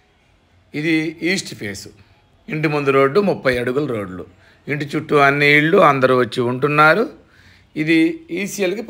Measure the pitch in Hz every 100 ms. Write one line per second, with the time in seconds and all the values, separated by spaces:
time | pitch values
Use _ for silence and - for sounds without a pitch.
0 | _ _ _ _ _ _ _ 143 165 160
1 | 160 160 165 190 - 113 104 98 - -
2 | _ _ _ _ - 160 156 147 139 135
3 | 135 185 196 143 135 123 120 131 143 110
4 | 95 90 - _ _ _ - 143 143 151
5 | - 147 139 143 143 147 156 190 156 135
6 | 127 127 120 131 120 127 143 147 156 180
7 | 294 - _ _ _ _ _ 156 156 165
8 | 165 160 - 175 196 202 185 208 220